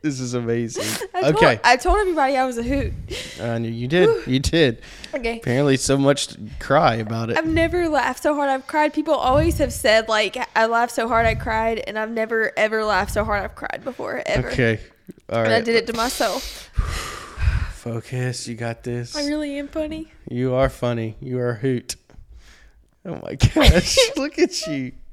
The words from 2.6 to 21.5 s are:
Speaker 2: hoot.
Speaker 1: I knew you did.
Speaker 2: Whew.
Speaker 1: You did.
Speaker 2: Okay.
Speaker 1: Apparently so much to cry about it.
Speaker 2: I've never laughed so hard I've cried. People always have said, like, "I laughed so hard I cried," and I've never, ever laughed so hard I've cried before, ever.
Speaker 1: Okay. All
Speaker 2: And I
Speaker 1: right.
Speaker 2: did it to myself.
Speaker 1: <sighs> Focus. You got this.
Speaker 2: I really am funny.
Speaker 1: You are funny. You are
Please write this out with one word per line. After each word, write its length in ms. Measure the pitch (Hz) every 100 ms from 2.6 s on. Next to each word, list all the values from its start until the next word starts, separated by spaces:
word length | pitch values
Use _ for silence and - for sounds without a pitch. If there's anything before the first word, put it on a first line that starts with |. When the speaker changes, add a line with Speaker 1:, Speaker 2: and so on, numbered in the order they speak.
Speaker 2:
hoot. 300 | 240 277 - - - - - -
Speaker 1:
I 200 | 117 117
knew 100 | 113
you 180 | 117 123
did. 200 | 175 440
Speaker 2:
Whew. 140 | 427 131
Speaker 1:
You 60 | 131
did. 420 | - 165 143 113 - - -
Speaker 2:
Okay. 240 | 285 233 226
Speaker 1:
Apparently 400 | 135 123 143 135
so 180 | - 139
much 300 | 139 139 -
to 120 | - 104 -
cry 360 | - 143 160 113
about 340 | 107 113 113
it. 80 | 120
Speaker 2:
I've 80 | 320
never 420 | 320 330 359 339
laughed 360 | 294 - 254
so 100 | 302
hard 160 | 294 285
I've 160 | 269 -
cried. 280 | 311 302 311
People 180 | 311
always 460 | 285 254 277 330 -
have 120 | 269
said, 380 | - - 220 226
like, 280 | 214 208 254 240 -
"I 100 | 226
laughed 280 | 233 240 -
so 120 | 226
hard 200 | 226 226
I 80 | 220
cried," 480 | - 220 226 226 -
and 140 | 214
I've 100 | 220
never, 420 | 226 220 226 214 -
ever 260 | 214 220
laughed 280 | 214 190 202
so 120 | 214
hard 200 | 214 208
I've 100 | 190 -
cried 260 | - -
before, 400 | - 240 - - -
ever. 240 | - 123
Speaker 1:
Okay. 300 | - 117 110 - _ - - -
All 100 | 113
Speaker 2:
And 100 | 110
I 80 | 226
Speaker 1:
right. 80 | 226
Speaker 2:
did 100 | 233
it 100 | 226
to 60 |
myself. 760 | 226 240 - 233 185 - - -
Speaker 1:
<sighs> 960 | - - - - - - - - - -
Focus. 720 | - 117 113 - 127 127 123 -
You 80 | 113
got 280 | 117 117
this. 320 | 123 120 117 302
Speaker 2:
I 120 | 285
really 300 | 302 294 285
am 80 | 285
funny. 440 | 320 302 320 320 - -
Speaker 1:
You 240 | 120 127 127
are 140 | 131
funny. 460 | - 120 117 113 107
You 180 | 135 127
are 120 | 123